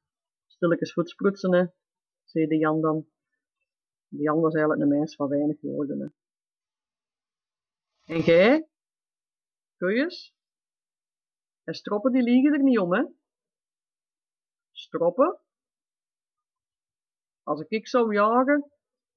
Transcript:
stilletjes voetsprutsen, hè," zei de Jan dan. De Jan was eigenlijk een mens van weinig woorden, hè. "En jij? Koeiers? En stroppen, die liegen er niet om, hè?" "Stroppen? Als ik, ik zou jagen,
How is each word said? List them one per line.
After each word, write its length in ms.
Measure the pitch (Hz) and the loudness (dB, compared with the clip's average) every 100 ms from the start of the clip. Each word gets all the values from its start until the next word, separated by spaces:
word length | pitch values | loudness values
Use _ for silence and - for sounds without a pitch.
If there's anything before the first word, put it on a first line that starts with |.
| _ _ _ _ _ | _ _ _ _ _
stilletjes 460 | _ 170 170 - | _ -2 0 -2
voetsprutsen, 600 | - 170 - 196 196 185 | -4 -6 -2 -2 -2 0
hè," 140 | 180 175 - _ _ _ _ | 0 0 -6 _ _ _ _
zei 220 | _ 160 156 | _ -4 0
de 100 | 156 | 0
Jan 240 | 156 156 | 0 0
dan. 260 | 156 156 - _ _ _ _ _ _ _ _ _ _ | -2 -4 -8 _ _ _ _ _ _ _ _ _ _
De 140 | 143 | -4
Jan 180 | 151 156 | -2 0
was 140 | 160 | 0
eigenlijk 280 | 156 151 151 | 0 0 0
een 160 | 143 143 | 0 0
mens 160 | 156 | -2
van 140 | - 139 | -6 -4
weinig 320 | 143 147 151 | -2 -2 -4
woorden, 400 | 143 143 143 - | -8 -8 -6 -8
hè. 60 | 135 - _ _ _ _ _ _ _ _ _ _ _ _ _ _ _ _ _ _ - | -10 -16 _ _ _ _ _ _ _ _ _ _ _ _ _ _ _ _ _ _ -6
"En 60 | 165 | -2
jij? 480 | 160 170 214 311 - _ _ _ _ _ _ _ _ _ _ _ | 4 6 6 4 0 _ _ _ _ _ _ _ _ _ _ _
Koeiers? 580 | 180 233 339 - - _ _ _ _ _ _ _ _ _ _ _ _ _ | -4 -2 -4 -8 -20 _ _ _ _ _ _ _ _ _ _ _ _ _
En 120 | - | -14
stroppen, 380 | 170 - 208 254 | -12 -8 -2 0
die 100 | 254 | 0
liegen 300 | 240 254 294 | 2 4 4
er 100 | 285 | 4
niet 160 | 269 226 | 2 2
om, 160 | 175 | 2
hè?" 100 | 202 339 - _ _ _ _ _ _ _ _ _ _ _ _ _ _ _ | -2 -2 -10 _ _ _ _ _ _ _ _ _ _ _ _ _ _ _
"Stroppen? 680 | - - 160 170 175 320 - _ _ _ _ _ _ _ _ _ _ _ _ _ _ _ _ _ _ _ _ | -20 -12 -2 -2 2 0 -2 _ _ _ _ _ _ _ _ _ _ _ _ _ _ _ _ _ _ _ _
Als 180 | - 147 | -10 -8
ik, 80 | 156 | -6
ik 200 | 214 - | -10 -4
zou 260 | 247 226 | -2 0
jagen, 560 | 202 214 240 262 294 285 _ _ _ _ | 0 2 2 2 -2 -4 _ _ _ _